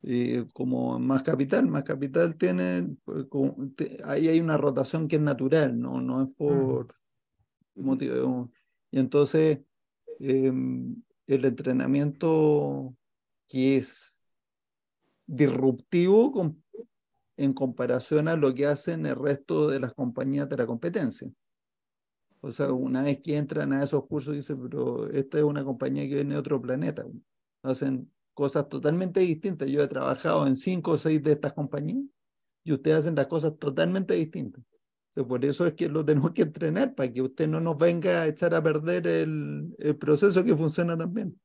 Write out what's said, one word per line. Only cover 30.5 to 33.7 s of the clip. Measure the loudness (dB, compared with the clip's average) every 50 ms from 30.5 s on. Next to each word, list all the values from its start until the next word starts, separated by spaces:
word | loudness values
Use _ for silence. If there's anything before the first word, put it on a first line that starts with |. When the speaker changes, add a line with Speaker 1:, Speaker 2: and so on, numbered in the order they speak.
| 0
Speaker 1:
cinco | 0 0 -2 -2 -2 0 0 0
o | 0
seis | 2 2 0 2 4
de | 2 2
estas | 2 2 -6 -4
compañías | -4 -6 -6 -6 -6 -6 -4 -4 -6 -6 -8 _ _ _ _ _ _ _ _ _ _ _
y | -2 -2
ustedes | 0 4 4 4 4
hacen | 4 2 0
las | 0 0 0
cosas | 0 -2 -2 -2 -4 -2
totalmente | -6 -4